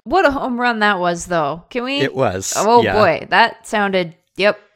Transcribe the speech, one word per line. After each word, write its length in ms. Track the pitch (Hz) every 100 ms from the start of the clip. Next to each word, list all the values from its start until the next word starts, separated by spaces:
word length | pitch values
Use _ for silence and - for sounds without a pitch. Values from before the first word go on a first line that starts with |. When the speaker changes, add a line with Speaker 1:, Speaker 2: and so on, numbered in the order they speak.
| 226
Speaker 1:
what 200 | 339 320
a 60 |
home 300 | 269 254 233
run 180 | 247 226
that 200 | 208 190
was, 260 | 175 170 175
though. 400 | 170 143 160 -
Can 140 | 247
we 160 | 240 277
Speaker 2:
It 160 | 196 131
was, 380 | 123 92 95 -
Speaker 1:
Oh, 280 | 196 240
Speaker 2:
yeah. 100 | 151
Speaker 1:
boy. 340 | 208 190 156 -
That 360 | 185 226 - -
sounded, 480 | 214 202 190 170 - _ -
yep. 200 | 202 202 _